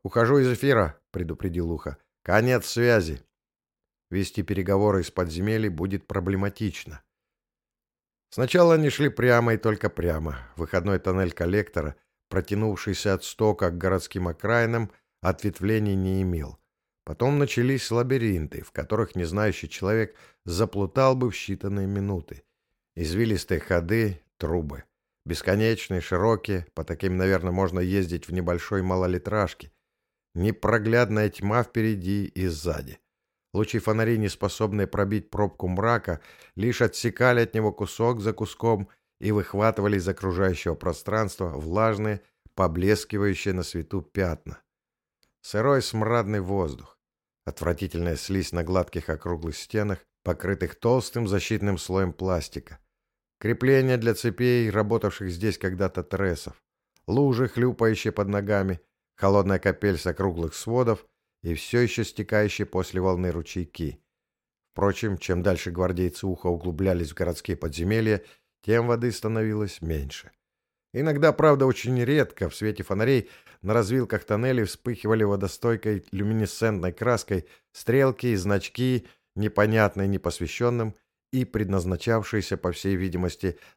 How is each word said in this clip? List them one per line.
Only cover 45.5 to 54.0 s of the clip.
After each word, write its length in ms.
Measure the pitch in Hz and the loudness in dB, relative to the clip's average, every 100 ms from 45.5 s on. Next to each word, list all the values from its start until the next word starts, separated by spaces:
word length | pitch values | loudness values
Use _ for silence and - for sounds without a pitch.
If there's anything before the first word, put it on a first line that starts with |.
| 104 120 139 | -2 2 2
смрадный 580 | - 110 110 120 101 107 | 0 -2 0 0 0 -2
воздух. 520 | 90 98 82 64 - _ _ _ _ _ | -2 -2 -2 -4 -16 _ _ _ _ _
Отвратительная 720 | - - 80 82 92 85 85 | -10 -4 -2 -2 -2 -4 -2
слизь 380 | 78 - 98 85 | -4 -2 -2 -2
на 100 | 87 | -4
гладких 460 | 85 92 87 85 - | -2 0 0 -4 -6
округлых 480 | 78 85 85 82 78 | -6 -4 -6 -6 -10
стенах, 420 | - 110 104 92 _ _ | -6 -4 -2 -4 _ _
покрытых 540 | - 85 90 98 87 - | -4 -4 -2 -2 -4 -2
толстым 500 | 117 127 - - 110 | 2 2 0 -4 -2
защитным 520 | 98 - 107 101 92 | -2 -2 -2 -2 -2
слоем 340 | - 92 95 | -2 0 0
пластика. 640 | 80 92 90 - - - - _ _ _ _ _ - | -2 -2 -2 -2 -12 -14 -20 _ _ _ _ _ -6
Крепления 560 | 107 117 127 135 131 | -2 0 4 6 6
для 180 | 123 | 2